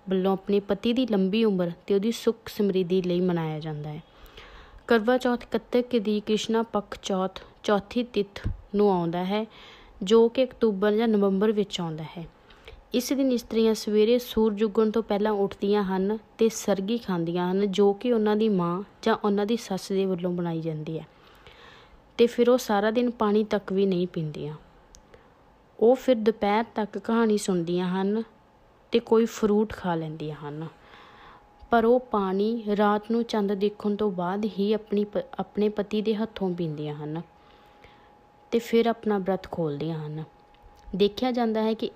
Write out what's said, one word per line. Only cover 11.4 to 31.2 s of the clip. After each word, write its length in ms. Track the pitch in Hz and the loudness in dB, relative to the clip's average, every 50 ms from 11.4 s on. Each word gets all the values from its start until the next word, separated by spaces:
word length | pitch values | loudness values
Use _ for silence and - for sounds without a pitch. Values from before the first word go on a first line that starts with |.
| 214 220 | 2 2
ਵਿੱਚ 280 | 214 208 196 202 - - | 2 0 -2 -2 -4 -6
ਆਉਂਦਾ 220 | 175 165 156 151 156 - - | -6 -6 -6 -8 -10 -12 -12
ਹੈ। 80 | 175 165 - - - - - - - - - - - - _ - | -14 -14 -14 -18 -20 -20 -20 -20 -20 -20 -20 -20 -20 -12 _ -4
ਇਸ 180 | 247 247 - 285 | -2 -2 -2 -2
ਦਿਨ 180 | 254 277 262 | 0 2 0
ਇਸਤਰੀਆਂ 420 | 247 226 - - 220 226 226 220 214 | 0 0 -2 -2 0 2 2 2 2
ਸਵੇਰੇ 420 | 214 - 220 208 214 214 226 247 247 | 0 -2 0 2 4 4 4 4 2
ਸੂਰਜ 440 | 247 - - 226 220 220 208 196 226 | 0 -2 0 2 2 2 2 0 -2
ਉੱਗਣ 280 | 214 190 226 220 214 | 0 2 2 2 2
ਤੋਂ 120 | 208 233 220 | 2 -2 -2
ਪਹਿਲਾਂ 280 | - 208 196 208 214 | 0 -2 0 0 0
ਉੱਠਦੀਆਂ 520 | 208 196 196 196 - - 202 202 208 208 202 | 2 0 0 -2 -2 -2 0 0 2 2 2
ਹਨ 320 | 185 190 190 190 202 220 220 - - - | 0 0 0 0 -2 -2 -4 -8 -14 -2
ਤੇ 120 | - 226 226 | 0 0 0
ਸਰਗੀ 460 | 220 - - 214 196 190 196 202 240 | 0 -2 -2 0 0 0 0 -2 -4
ਖਾਂਦੀਆਂ 520 | 233 - - 185 165 165 170 170 180 180 180 | -4 -2 -4 -4 -2 -2 -2 -2 -2 -2 0
ਹਨ, 140 | 190 196 208 | 0 0 0
ਜੋ 240 | 202 185 208 202 202 196 | 0 2 4 4 4 4
ਕਿ 180 | 202 - 247 | 2 0 0
ਉਹਨਾਂ 240 | 240 220 214 214 214 | 0 2 2 2 2
ਦੀ 140 | 214 226 220 | 2 2 2
ਮਾਂ 340 | 202 180 170 170 175 190 208 - - - - | 2 2 0 0 -2 -4 -6 -10 -16 -4 0
ਜਾਂ 120 | 220 214 | 0 0
ਉਹਨਾਂ 300 | - - 208 202 202 208 | 2 0 0 0 0 0
ਦੀ 120 | 208 240 226 | 0 -2 -4
ਸੱਸ 320 | - - 190 185 - - | -4 -6 -8 -8 -6 -4
ਦੇ 140 | 196 190 190 | -2 -2 0
ਵੱਲੋਂ 260 | 190 185 175 180 175 175 | 0 -2 -2 -2 -4 -4
ਬਣਾਈ 280 | 175 175 170 165 160 | -4 -4 -4 -4 -4
ਜਾਂਦੀ 380 | 160 165 156 151 151 160 160 151 | -4 -6 -6 -6 -8 -8 -8 -8
ਹੈ 60 | 156 - _ - - - - - - - - - - - - - - - - - - _ _ - | -10 -12 _ -20 -20 -20 -20 -20 -20 -20 -20 -20 -20 -20 -20 -20 -20 -20 -20 -20 -20 _ _ 4
ਤੇ 80 | 233 | 4
ਫਿਰ 220 | 233 - 247 240 240 | 4 6 4 4 6
ਉਹ 80 | 254 247 | 4 4
ਸਾਰਾ 320 | - - 208 202 202 220 | 2 2 2 2 2 2
ਦਿਨ 180 | 220 247 247 247 233 | 2 2 0 0 0
ਪਾਣੀ 260 | - 220 208 202 214 214 | 0 0 2 4 2 2
ਤੱਕ 280 | 214 214 196 196 - 190 | 2 -2 -2 -2 -2 0
ਵੀ 120 | 196 202 | 2 2
ਨਹੀਂ 220 | 196 185 175 185 | 2 2 0 -2
ਪੀਂਦੀਆਂ। 480 | 180 - 180 156 151 147 - 143 147 156 - - - - - - _ - - _ _ - - - - _ _ _ _ _ _ _ _ _ - | -2 -4 -6 -6 -6 -8 -8 -10 -10 -12 -14 -18 -20 -20 -20 -20 _ -20 -20 _ _ -20 -20 -20 -20 _ _ _ _ _ _ _ _ _ 2
ਉਹ 160 | 214 233 262 | 4 4 4
ਫਿਰ 200 | 254 - 262 254 | 4 2 2 2
ਦੁਪਹਿਰ 480 | 226 208 226 214 - 208 202 202 220 233 226 - | 2 2 0 0 0 0 0 0 0 -2 -2 -4
ਤੱਕ 220 | 220 208 202 - | -6 -6 -6 -8
ਕਹਾਣੀ 400 | 202 - - 226 233 233 220 208 208 | -8 -4 -2 0 2 2 2 2 0
ਸੁਣਦੀਆਂ 500 | - - 185 175 165 170 175 180 185 180 | 0 -2 -2 -2 -2 -2 -2 -2 -2 -2
ਹਨ 320 | 180 190 196 202 208 226 226 - - _ _ _ _ _ _ _ _ _ _ _ - | -2 -2 0 0 -2 -2 -4 -8 -14 _ _ _ _ _ _ _ _ _ _ _ -2
ਤੇ 60 | 233 | -2
ਕੋਈ 240 | 233 - 226 220 233 | 2 4 4 4 4
ਫਰੂਟ 480 | 226 - - 220 202 208 208 220 214 - | 2 0 -2 0 2 2 2 0 0 -4
ਖਾ 200 | - - 180 170 | -6 -4 -4 -4
ਲੈਂਦੀਆਂ 400 | 165 160 156 156 156 151 151 151 | -4 -4 -6 -8 -8 -10 -10 -10
ਹਨ, 300 | 151 151 147 147 151 165 160 - - - - - - - - - - | -10 -12 -12 -10 -10 -10 -12 -14 -18 -20 -20 -20 -20 -20 -20 -20 -20